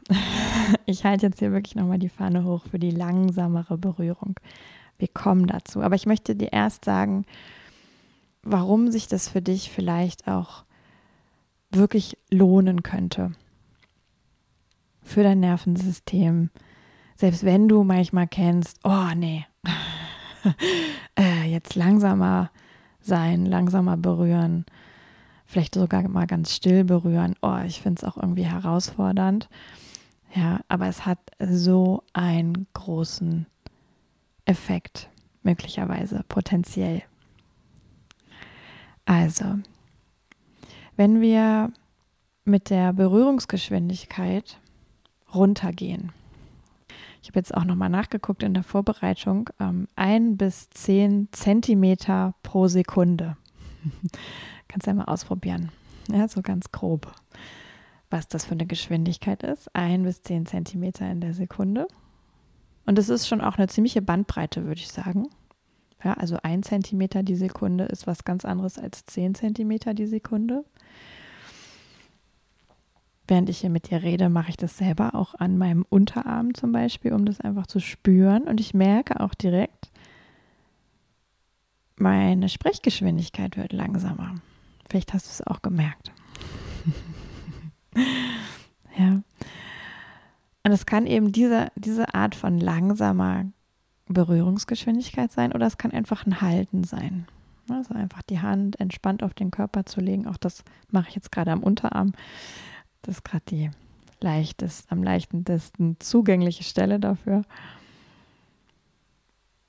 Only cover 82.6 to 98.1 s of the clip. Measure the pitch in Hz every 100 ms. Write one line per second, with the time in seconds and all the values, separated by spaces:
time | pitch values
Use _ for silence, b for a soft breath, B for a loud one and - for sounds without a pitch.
82.6 | - 415 254 - 190 165 165 - 185 196
83.6 | - 190 - 190 185 165 180 180 - b
84.6 | b b - 190 - 190 - - - -
85.6 | - 175 151 - - - - - - -
86.6 | - - 165 - 165 156 - - - -
87.6 | 156 - _ 233 262 262 247 233 214 B
88.6 | B _ _ - 185 196 - - B B
89.6 | B B B B B B B B B _
90.6 | 208 202 - 214 240 220 208 220 247 233
91.6 | - - 208 220 - 190 208 - 190 175
92.6 | 180 165 190 208 - 185 - 92 190 -
93.6 | _ _ _ _ - 180 170 170 175 202
94.6 | - 233 - 226 254 - 240 - 240 240
95.6 | 226 - 233 233 214 214 - 185 180 175
96.6 | 190 190 175 - 180 185 170 - _ _
97.6 | - 254 254 220 196